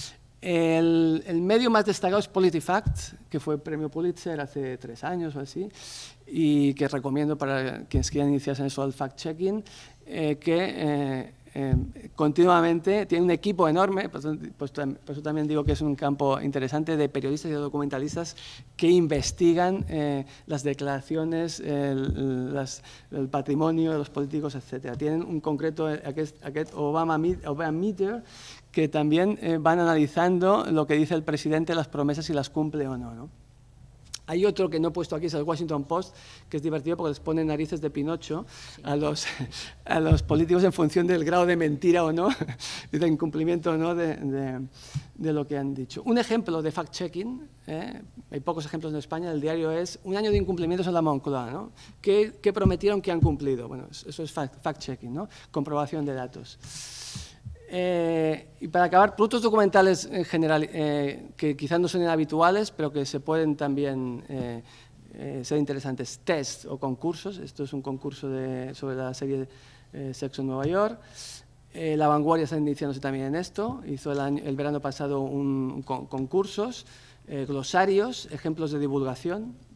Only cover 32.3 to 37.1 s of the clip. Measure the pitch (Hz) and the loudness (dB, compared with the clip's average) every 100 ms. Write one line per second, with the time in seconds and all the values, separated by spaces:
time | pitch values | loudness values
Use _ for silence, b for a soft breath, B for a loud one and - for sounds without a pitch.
32.3 | 147 131 160 156 151 135 127 120 117 147 | -2 -2 -2 -2 -2 -4 -4 -8 -12 -16
33.3 | - - - - - - - - - - | -18 -20 -20 -20 -20 -20 -20 -18 -16 -4
34.3 | 170 202 196 185 156 165 170 160 170 170 | 2 2 4 0 2 0 0 -4 -2 -2
35.3 | 147 151 160 165 147 139 165 185 B B | -2 -2 -2 -2 -4 0 -2 -2 B B
36.3 | B - 151 160 151 143 175 165 | B -8 -4 -2 -2 -2 -2 -2